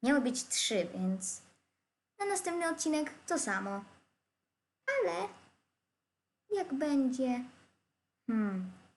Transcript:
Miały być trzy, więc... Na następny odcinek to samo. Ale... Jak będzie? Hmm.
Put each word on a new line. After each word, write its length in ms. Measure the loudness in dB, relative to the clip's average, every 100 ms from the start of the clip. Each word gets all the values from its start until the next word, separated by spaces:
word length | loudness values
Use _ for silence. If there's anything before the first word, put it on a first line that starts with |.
Miały 180 | 4 4
być 240 | 4 -2
trzy, 420 | -2 0 2 2 0
więc... 480 | 0 -2 0 -4 -8 -14 _ _ _ _ _ _ _
Na 80 | -2
następny 420 | 0 0 0 0
odcinek 460 | 0 0 0 0 -6 -2
to 120 | -2
samo. 460 | 0 -2 -2 -6 -8 -20 _ _ _ _ _ _ _ _ -2 0
Ale... 280 | 2 0 -4 -8 -20 _ _ _ _ _ _ _ _ _ _ -2
Jak 180 | -2
będzie? 720 | -2 2 4 2 2 0 0 -4 -14 -20 _ _ _ _ _ -2
Hmm. 440 | 0 2 0 -6 -10 -20